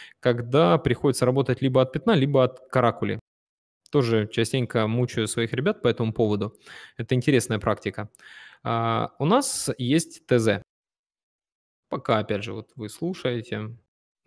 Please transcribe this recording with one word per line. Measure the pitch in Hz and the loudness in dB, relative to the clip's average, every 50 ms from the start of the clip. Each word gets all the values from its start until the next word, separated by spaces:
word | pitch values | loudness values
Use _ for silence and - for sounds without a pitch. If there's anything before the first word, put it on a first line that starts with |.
| - - - _ | -20 -20 -20 _
когда | - 127 120 120 117 120 127 147 170 175 170 151 | 0 0 0 0 -2 0 2 4 4 4 4 2
приходится | - - 120 - - 143 127 - 127 | 2 0 0 2 2 0 2 2 2
работать | 123 127 139 131 - 123 - 135 | 2 2 2 0 0 -2 -2 -2
либо | 135 127 131 131 | 2 4 4 2
от | 131 - | 2 0
пятна, | 151 - 233 214 | -2 0 2 2
либо | 151 135 143 139 135 127 | 2 2 2 4 2 2
от | 127 - - - - | 2 0 -6 -14 -2
каракули. | - 131 120 113 110 - - 101 101 110 - _ _ _ _ _ _ _ _ _ _ _ _ _ - | 0 2 2 2 2 0 -4 -4 -4 -6 -10 _ _ _ _ _ _ _ _ _ _ _ _ _ 0
Тоже | 147 123 117 117 110 104 107 - | 0 2 4 2 2 0 0 -2
частенько | - 113 - - 135 123 - - 117 110 107 | -2 -2 0 0 -2 -2 -2 0 0 0 0
мучаю | 113 123 127 120 - 120 110 104 | 0 0 -2 -2 -2 -4 -4 -2
своих | - 120 117 113 - | -2 -2 -2 -2 -2
ребят | 120 143 202 214 - - | -2 -2 -2 -4 0 0
по | 120 | 0
этому | 113 - 117 110 107 | 0 0 -2 -2 0
поводу. | - 117 104 104 101 101 107 - _ _ - - - - - _ - | 0 0 0 2 0 -2 -6 -8 _ _ -20 -20 -20 -20 -20 _ -12
Это | 117 - 127 | -4 -2 -2
интересная | 127 123 - 139 120 - - 117 101 | 0 2 2 2 2 2 2 -2 -2
практика. | - 110 104 - - 104 - - 107 107 - _ - - - - - - - _ _ | 0 -2 -2 -2 -4 -6 -8 -8 -10 -12 -14 _ -20 -20 -20 -20 -20 -20 -20 _ _
А, | 120 117 117 117 117 113 113 113 - - _ | -4 -2 -2 0 0 0 -2 -2 -4 -4 _
у | 135 | 0
нас | 160 214 277 277 - - - - - 127 - | 2 2 2 2 0 -4 -4 -4 -4 -4 -4
есть | 123 120 143 170 165 - - - _ | -2 0 0 0 0 -2 -8 -18 _
Т | - 127 120 | 2 2 2
З. | 110 110 98 98 - - _ _ _ _ _ _ _ _ _ _ _ _ _ _ _ _ _ _ _ _ _ _ _ _ - | 4 2 0 0 -4 -10 _ _ _ _ _ _ _ _ _ _ _ _ _ _ _ _ _ _ _ _ _ _ _ _ -8
Пока, | 135 - - 117 107 | -6 -2 0 0 0
опять | 104 - 107 98 107 | 0 -2 -4 -6 -6
же, | 110 104 | -8 -10
вот | 110 107 - _ | -12 -14 -16 _
вы | - 107 104 | -14 -14 -14
слушаете, | - - 165 175 190 - - 131 120 120 110 - 107 104 107 110 117 - _ _ _ _ _ _ _ _ _ | -10 -8 -6 -6 -6 -4 -4 -4 -4 -4 -6 -6 -8 -8 -8 -8 -12 -16 _ _ _ _ _ _ _ _ _